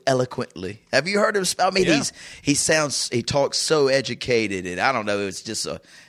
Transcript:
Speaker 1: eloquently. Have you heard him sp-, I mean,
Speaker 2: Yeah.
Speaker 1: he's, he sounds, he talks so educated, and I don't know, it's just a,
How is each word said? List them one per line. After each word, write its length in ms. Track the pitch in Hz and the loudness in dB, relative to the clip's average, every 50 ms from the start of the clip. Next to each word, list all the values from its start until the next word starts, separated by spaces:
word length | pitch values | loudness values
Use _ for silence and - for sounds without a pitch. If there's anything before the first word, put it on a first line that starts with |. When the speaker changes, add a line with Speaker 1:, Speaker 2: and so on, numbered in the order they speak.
| _ | _
Speaker 1:
eloquently. 760 | 135 131 127 127 - - - 120 - - 82 92 92 104 - _ _ - | 0 2 2 0 -2 -4 -8 -8 -8 -8 -10 -10 -10 -12 -14 _ _ 0
Have 160 | 131 143 185 | 0 0 2
you 100 | 208 202 | 0 0
heard 180 | 214 220 214 | 0 2 0
him 80 | 202 185 180 | 0 -2 -2
sp-, 140 | - - 175 | 0 0 0
I 80 | 190 | 2
mean, 160 | 190 190 185 | 2 2 2
Speaker 2:
Yeah. 100 | 170 156 | 4 2
Speaker 1:
he's, 160 | 143 - - - - - - - - - | 2 0 -2 -6 -10 -16 -18 -18 -6 -2
he 120 | 147 143 | 0 0
sounds, 540 | - - - 160 156 151 139 117 - - - | 2 2 2 2 2 2 0 -2 -4 -4 -2
he 120 | - 120 113 | -2 -2 -2
talks 340 | - - 143 139 - - - | 0 0 2 2 2 0 -2
so 300 | - - 160 151 139 131 | 0 2 2 4 4 4
educated, 800 | 131 139 - - 120 - - - 123 113 110 98 98 92 90 | 4 2 0 -2 -6 -6 -2 2 2 2 2 2 -2 -4 -4
and 120 | 92 90 90 | -4 -2 0
I 120 | 107 131 135 | 0 2 2
don't 140 | 117 104 | 0 0
know, 140 | 104 101 101 101 | -2 -2 -2 -2
it's 160 | 98 87 - - | -4 -6 -8 -10
just 220 | 113 110 - - | -8 -6 -6 -6
a, 140 | 78 73 90 - - - - - | -6 -6 -10 -12 -18 -20 -20 -20